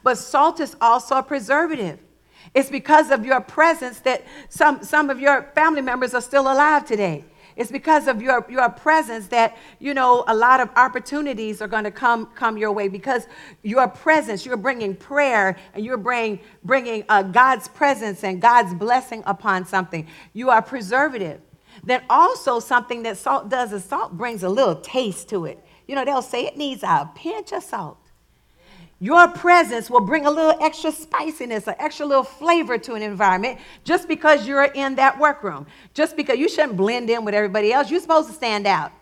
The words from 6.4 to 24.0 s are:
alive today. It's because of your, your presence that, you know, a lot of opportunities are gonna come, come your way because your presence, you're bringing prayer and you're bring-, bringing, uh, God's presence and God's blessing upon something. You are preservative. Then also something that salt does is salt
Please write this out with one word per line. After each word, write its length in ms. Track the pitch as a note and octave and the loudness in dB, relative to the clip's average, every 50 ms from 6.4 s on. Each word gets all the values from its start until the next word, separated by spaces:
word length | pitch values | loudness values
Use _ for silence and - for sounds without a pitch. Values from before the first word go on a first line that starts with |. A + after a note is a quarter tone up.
| C4+ | 2
alive 420 | C4+ C4+ C4+ D4 D4+ D4+ C#4+ C#4+ | 2 2 4 4 4 2 0 0
today. 400 | - A3 G#3 G3+ F3 D#3 D3 - _ _ _ - _ _ | -2 -4 -2 -2 -4 -4 -6 -10 _ _ _ -20 _ _
It's 140 | - A#3+ - | -10 -10 -8
because 360 | B3 C4+ - D#4+ D#4 D4 - | -8 -6 0 2 2 2 2
of 140 | C4+ C4 G#3 | 0 -4 -2
your, 240 | A#3 C4 B3+ A#3+ A#3+ - | 0 0 0 0 -2 -4
your 200 | B3 B3+ B3 A#3 | -2 0 0 0
presence 580 | A#3+ - - D4+ D#4 D#4+ D#4 D#4 A3+ A3+ G3+ | -2 -2 0 2 2 2 2 -2 -10 -12 -8
that, 300 | F#3 B3 A#3 A3+ A3 A3+ - - - - _ | -2 2 2 2 2 0 -10 -20 -20 -20 _
you 140 | - C#4 C#4+ | -8 -6 -2
know, 300 | C4+ B3+ B3 B3 B3 - | 0 4 4 4 4 4
a 60 | - A3+ | 0 2
lot 280 | A3 A#3 B3 C4 C4+ | 2 4 4 4 4
of 80 | B3 - - | 2 2 4
opportunities 840 | A#3 B3+ C4 B3+ B3+ - - C#4+ D4 D4+ C#4+ B3+ G#3 A3+ G#3+ G#3 - | 4 4 4 2 -8 -8 -6 -8 -6 -6 -6 -6 -6 -8 -8 -8 -8
are 60 | G#3+ | -8
gonna 240 | G3 A3 G#3+ G#3 G#3 | -6 -4 -4 -4 -6
come, 360 | F#3 - C4 A#3+ A#3 A3+ A3 | -8 -2 0 0 0 0 -4
come 300 | - _ - B3 A3+ A3 | -12 _ -4 -4 -4 -2
your 140 | G#3 G#3+ G#3+ | -2 -4 -4
way 160 | G3+ G#3+ G3+ | -2 -2 -4
because 400 | G3 F#3+ G3 - C4+ B3+ A#3+ - - - - - - - _ - | -4 -6 -6 -6 -4 -4 -4 -6 -10 -20 -20 -20 -20 -20 _ -10
your 240 | G#3 A3+ C4 C4 - | -2 0 0 0 0
presence, 560 | - - - D#4+ D#4 D4+ A3+ A3 G#3 F#3 - | -2 -6 0 0 2 2 0 -4 -10 -10 -8
you're 120 | C4 B3+ | -8 -8
bringing 380 | G#3+ F#3+ C4 C4+ A#3+ A3 G3 F#3+ | -4 -4 -4 -4 -4 -6 -8 -8
prayer 640 | - - - C#4 C#4+ C#4+ C4+ A#3+ G#3+ G3 F#3+ F3+ - - - _ | -10 -12 -4 0 0 2 2 2 2 0 0 -2 -6 -14 -16 _
and 100 | G3+ G#3+ | -10 -6
you're 140 | A#3+ C4 | -6 -6
bring-, 420 | A3+ F#3 A#3+ B3 A#3+ A3+ A3 G#3 - - - _ _ - | -6 -4 -4 -2 -2 -2 -4 -6 -8 -12 -20 _ _ -2
bringing, 400 | F3+ C4 C4+ A#3+ A#3+ A3+ G#3+ G#3 - | -2 0 0 0 -4 -8 -8 0 2
uh, 140 | G#3+ G3 G3 | 2 2 2
God's 440 | F#3+ F3+ A#3 B3+ C4 C4 G#3+ - | 2 4 4 4 4 4 0 -4
presence 560 | - _ - D4+ C#4+ C4+ G#3 A3+ G#3+ F#3+ - - | -18 _ 0 0 0 0 0 -4 -8 -6 -6 -6
and 180 | F#3+ F#3 F3+ | -6 -4 2
God's 320 | F#3+ A#3+ A#3+ A#3+ A3+ F3+ F3+ | 4 6 6 6 4 2 -4
blessing 500 | E3+ G3+ A3+ A#3+ C4 B3 - A#3 A3 - | -6 -2 0 0 0 0 -6 -14 -8 -6
upon 400 | - G3 - - G#3+ F#3+ F#3 F3 | -6 -6 -2 -2 -2 -2 -2 -2
something. 420 | - - F#3+ F3+ - - D#3+ D#3 - - - - _ _ | -2 -4 -4 -4 -4 -8 -10 -10 -12 -18 -20 -20 _ _
You 160 | G#3+ B3 C4 | -4 2 4
are 120 | A#3+ A3 | 4 4
preservative. 800 | A3 - C4+ B3+ G#3 F3+ A#3 C4 C#4+ D#4 B3+ A3 F#3 D#3 D3 - _ _ _ _ _ _ - - E3 | 2 0 -10 -10 -6 -2 0 0 0 0 -2 -6 -8 -8 -10 -14 _ _ _ _ _ _ -20 -14 -4
Then 180 | E3+ B3+ B3 B3 - | -2 -2 -2 0 4
also 500 | A3+ C#4+ E4+ F#4+ B4+ - - C#4 B3 A#3+ | 6 6 6 6 4 -2 -2 -2 -2 -2
something 440 | A3+ - B3+ B3 - - B3 A#3 A3+ | -2 0 0 0 0 -2 -10 -8 -6
that 140 | A3+ G3+ | -8 -8
salt 320 | F#3+ - B3+ C4+ B3+ - G#3 | -6 -4 -2 -2 -2 -2 -4
does 240 | B3+ B3+ B3 G#3+ G#3 | -4 -2 -2 -4 -6
is 100 | G3 F3+ | -10 -8
salt 340 | - C#4 D#4+ | -6 -6 -6